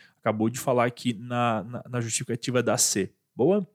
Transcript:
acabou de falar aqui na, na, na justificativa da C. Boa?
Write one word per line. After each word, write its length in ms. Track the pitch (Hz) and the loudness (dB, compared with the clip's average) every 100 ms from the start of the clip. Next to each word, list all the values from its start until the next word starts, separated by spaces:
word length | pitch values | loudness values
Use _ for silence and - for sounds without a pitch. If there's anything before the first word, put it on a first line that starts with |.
| - _ | -20 _
acabou 300 | 117 107 110 | -2 2 0
de 100 | 123 | 0
falar 240 | - 123 120 | 0 2 2
aqui 280 | 120 123 | 0 -4
na, 500 | 104 123 123 120 110 | -4 -4 -2 0 0
na, 200 | 101 123 - | -4 -12 -6
na 120 | 123 | -4
justificativa 600 | 113 - 135 113 - 123 | -2 -4 -4 -6 0 0
da 160 | 117 110 | 2 2
C. 360 | - 104 92 _ _ | 2 2 -2 _ _
Boa? 320 | - 139 202 196 | 0 2 2 0